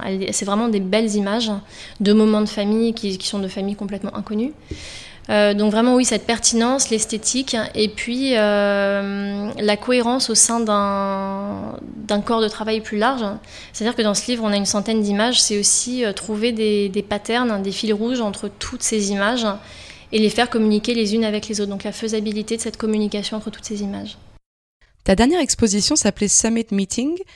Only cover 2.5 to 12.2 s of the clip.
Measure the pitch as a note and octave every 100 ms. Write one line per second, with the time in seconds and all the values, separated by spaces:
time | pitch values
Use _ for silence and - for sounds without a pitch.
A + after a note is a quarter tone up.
2.5 | G#3+ G3+ A3 A3+ A3 G3+ F#3 - G3+ F#3+
3.5 | G3 G3 G3+ G3 G3 G3+ G#3 G3+ G#3+ B3+
4.5 | - - - - - - - - G#3+ G#3
5.5 | G#3 G#3+ G#3+ A#3+ B3+ B3 G#3 - A3 -
6.5 | A3+ A#3 C4+ - A3 - G#3+ - B3+ C4+
7.5 | A3+ G#3+ - G#3+ G#3+ - B3 C4+ A#3 G#3
8.5 | G3+ G3+ G3+ G3 G3+ G3+ G3+ G3+ G3+ G#3
9.5 | - G#3 G#3 - B3 A#3 C4 B3+ A3 -
10.5 | A#3 A3 G#3 G3+ G3 G3 G3 G3 G3 G3+
11.5 | G3 G3+ - - - G#3+ G#3